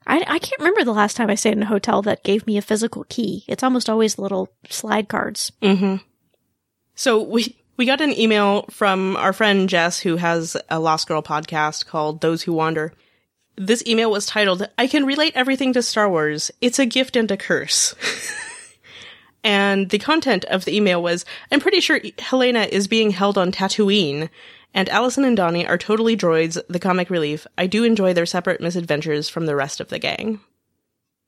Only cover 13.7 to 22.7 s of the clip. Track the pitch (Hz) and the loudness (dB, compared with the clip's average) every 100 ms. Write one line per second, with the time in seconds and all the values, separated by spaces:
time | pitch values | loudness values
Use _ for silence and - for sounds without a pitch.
13.7 | 233 233 226 226 208 208 214 202 185 - | 0 2 0 2 0 -2 0 2 0 -2
14.7 | - 262 302 269 285 311 277 254 269 262 | -2 0 2 0 0 0 0 0 2 2
15.7 | 247 240 220 208 170 151 151 - - 247 | 0 0 0 2 2 0 -2 -6 -2 -2
16.7 | 240 262 262 262 247 220 196 - 170 - | 2 2 2 0 0 0 -2 -2 -2 0
17.7 | - - - - - - - - - - | 0 0 -2 -8 -6 -8 -10 -12 -16 -20
18.7 | _ - - - - _ _ 226 202 202 | _ -20 -20 -20 -20 _ _ 0 2 4
19.7 | 196 190 208 208 320 269 196 - 185 180 | 2 0 -2 0 0 2 0 0 -4 -2
20.7 | 196 202 175 175 175 - - - 277 349 | 0 2 2 0 -4 -6 -16 -2 0 2
21.7 | 392 - 302 202 - - 262 247 240 202 | 2 2 0 -2 -12 -2 2 2 2 0